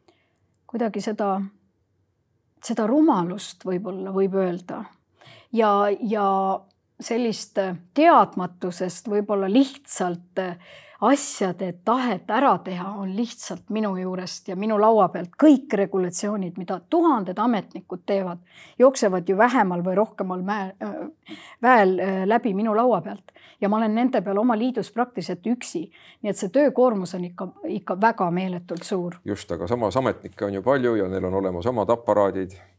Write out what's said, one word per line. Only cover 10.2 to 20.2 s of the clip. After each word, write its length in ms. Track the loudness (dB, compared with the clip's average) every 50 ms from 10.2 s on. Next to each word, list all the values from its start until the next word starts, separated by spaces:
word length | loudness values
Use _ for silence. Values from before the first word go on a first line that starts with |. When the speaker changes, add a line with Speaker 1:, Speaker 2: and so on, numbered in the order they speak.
| -10 _ -6 -6 -6 -6 -8 -12 -16 -20 -20 -20 -20 -18 -6 0
Speaker 1:
asjade 720 | 2 2 2 2 0 -4 -4 -2 -2 -2 -4 -4 -6 -8 -8 -6
tahet 480 | -2 0 0 0 0 -2 -4 -4 -4 -2
ära 220 | 0 2 4 4 2 2
teha 340 | -2 -8 -8 -8 -8 -8 -8
on 140 | -6 -6 -6
lihtsalt 540 | -4 -4 -4 -6 -6 -12 -10 -10 -10 -12 -10 -6
minu 220 | -4 -2 -2 -2 -2
juurest 500 | -4 -4 -6 -6 -6 -8 -10 -12 -12 -10 -10
ja 60 | -8
minu 220 | -4 -2 0 2 4
laua 280 | 4 6 6 6 4 2
pealt 260 | 0 -4 -8 -8 _
kõik 380 | 4 6 8 8 6 4 0 0
regulatsioonid, 800 | 0 0 0 0 -2 -2 -2 -2 -4 -6 -4 -4 -4 -6 -8 -8
mida 220 | -10 -8 -8 -8 -8
tuhanded 580 | -6 -2 0 2 4 4 2 2 0 -4 -4 -2
ametnikud 680 | 0 0 0 0 -4 -6 -14 -18 -14 -12 -14 -10 -4
teevad, 320 | -2 -2 -2 -2 -4 -8 -12 _ _ _ -20 -20 -8 _ 6
jooksevad 500 | 6 6 6 4 0 0 0 0 0 0
ju 80 | 4
vähemal 460 | 4 4 4 4 4 2 2 0 -2 -2
või 140 | 0 2 0
rohkemal 420 | 0 0 -2 -8